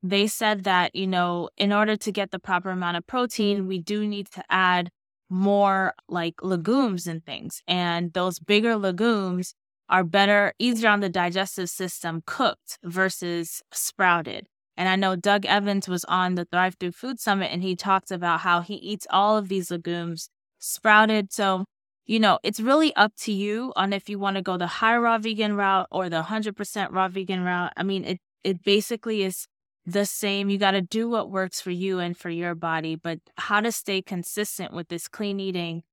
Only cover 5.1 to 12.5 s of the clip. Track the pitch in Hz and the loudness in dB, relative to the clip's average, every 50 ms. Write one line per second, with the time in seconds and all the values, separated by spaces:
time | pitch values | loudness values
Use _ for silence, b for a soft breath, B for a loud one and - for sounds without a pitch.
5.1 | _ _ _ _ 185 185 190 196 202 202 202 196 196 190 190 185 - - _ _ | _ _ _ _ 0 2 4 4 4 6 4 4 4 4 2 0 -2 -4 _ _
6.1 | - 180 170 170 165 - - 190 190 175 160 180 233 269 277 233 196 175 165 175 | -4 -2 -2 -2 -4 -4 -4 -2 -2 0 2 2 2 4 4 2 0 -2 -4 -6
7.1 | 165 160 165 - 139 - - - - - _ - 175 180 180 175 170 170 175 175 | -8 -8 -8 -10 -12 -12 -10 -12 -14 -14 _ -2 -2 0 0 0 0 -2 -2 -2
8.1 | 160 185 180 185 175 - - - 208 208 214 233 226 214 202 190 180 175 214 233 | -2 -2 -2 -2 -2 -6 -2 2 2 4 4 4 2 2 0 0 0 2 2 2
9.1 | 233 208 196 185 180 180 180 - - _ _ _ _ _ _ _ 170 185 185 170 | 2 2 0 -2 -2 -4 -4 -6 -10 _ _ _ _ _ _ _ 2 2 2 2
10.1 | 165 202 196 196 208 208 202 196 - _ - 240 240 220 220 - 208 202 202 190 | 4 4 4 6 6 4 4 2 0 _ 0 0 0 2 4 4 4 4 2 0
11.1 | 170 185 175 175 175 190 190 190 - - 185 175 - - 190 180 - - - 170 | 0 0 0 0 0 -2 -4 -4 -4 -6 -6 -6 -6 -6 -6 -8 -8 -8 -8 -6
12.1 | 165 165 160 - - - 262 220 | -6 -6 -8 -8 -4 0 0 0